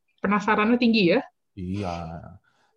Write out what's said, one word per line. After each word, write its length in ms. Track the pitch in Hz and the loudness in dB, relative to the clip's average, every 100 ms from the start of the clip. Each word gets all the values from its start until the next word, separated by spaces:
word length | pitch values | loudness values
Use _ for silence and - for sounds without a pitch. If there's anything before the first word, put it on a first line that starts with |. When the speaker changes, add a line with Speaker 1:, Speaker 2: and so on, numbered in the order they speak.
| _ _ | _ _
Speaker 1:
Penasarannya 580 | 196 208 208 214 214 240 | -2 -2 0 0 2 2
tinggi 380 | 240 226 175 214 | 4 4 4 2
ya? 40 | - _ _ - | -2 _ _ -12
Speaker 2:
Iya. 400 | 90 98 95 85 82 82 - 95 _ _ _ | -6 -4 -4 -6 -8 -12 -16 -20 _ _ _